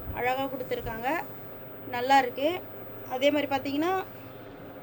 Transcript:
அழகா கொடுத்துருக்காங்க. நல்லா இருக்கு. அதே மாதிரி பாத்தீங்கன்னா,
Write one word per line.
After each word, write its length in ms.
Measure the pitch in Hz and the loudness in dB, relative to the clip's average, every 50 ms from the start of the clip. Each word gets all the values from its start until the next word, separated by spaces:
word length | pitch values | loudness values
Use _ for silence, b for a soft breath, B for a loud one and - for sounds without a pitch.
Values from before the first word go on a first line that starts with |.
| - - - | -8 -6 -4
அழகா 280 | 226 240 254 254 269 269 | 0 0 2 2 2 0
கொடுத்துருக்காங்க. 680 | - 269 254 254 - 247 233 233 240 226 226 240 269 320 349 - - - - - - - - - - - - - - | -2 -2 -6 -4 -4 -4 -4 -4 -6 -6 -2 0 0 0 0 -2 -6 -12 -14 -14 -14 -14 -14 -14 -14 -14 -12 -8 -6
நல்லா 260 | 247 240 247 269 269 | -2 0 6 8 8
இருக்கு. 320 | 269 254 240 - 254 277 320 359 370 - - - - - - - - - - | 8 8 6 2 2 2 2 2 0 -4 -10 -12 -12 -12 -12 -12 -12 -8 -6
அதே 220 | 254 254 277 294 | 0 4 4 6
மாதிரி 180 | 294 294 285 285 277 | 6 4 2 2 0
பாத்தீங்கன்னா, 380 | 262 262 277 269 294 320 359 381 370 - - - - - - - - - - - - - - - - | 0 0 0 0 2 2 2 2 0 -2 -4 -10 -14 -14 -14 -14 -14 -14 -14 -14 -14 -14 -14 -14 -14